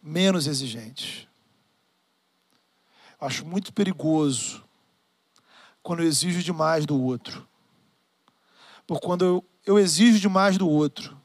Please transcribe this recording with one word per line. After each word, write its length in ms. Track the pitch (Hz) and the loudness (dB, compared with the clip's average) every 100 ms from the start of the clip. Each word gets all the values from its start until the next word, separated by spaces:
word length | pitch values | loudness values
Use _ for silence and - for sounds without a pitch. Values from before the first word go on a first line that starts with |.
Menos 440 | 151 160 190 185 143 | -8 0 0 2 -2
exigentes. 800 | 139 131 113 113 135 - - - _ _ _ _ _ _ _ _ _ _ _ _ _ _ _ _ _ - _ | -6 -8 -10 -16 -16 -14 -14 -20 _ _ _ _ _ _ _ _ _ _ _ _ _ _ _ _ _ -20 _
Eu 60 | 143 | -8
acho 180 | 123 | -8
muito 280 | 156 185 196 | -8 -8 -8
perigoso 920 | - 196 156 147 156 147 127 - - - _ _ _ _ _ _ _ _ - - _ | -4 -2 -2 -2 0 0 -2 -8 -12 -20 _ _ _ _ _ _ _ _ -20 -20 _
quando 180 | - 170 | -10 -2
eu 60 | 165 | 0
exijo 380 | 143 180 175 | 0 -2 -2
demais 420 | 170 170 156 160 151 | -4 -2 0 0 0
do 120 | 143 | -2
outro. 480 | 127 123 - - - _ _ _ _ _ _ _ _ _ _ _ - - _ | -2 -4 -10 -18 -20 _ _ _ _ _ _ _ _ _ _ _ -20 -20 _
Porque 180 | 165 | -8
quando 200 | - 180 | -4 0
eu, 200 | 180 180 - _ | 2 0 -2 _
eu 140 | - 202 | 2 4
exijo 400 | 190 151 233 220 | 4 6 6 6
demais 360 | 196 190 196 190 | 4 2 2 2
do 120 | 185 | 2
outro 520 | 151 151 - - - | 2 2 -2 -18 -20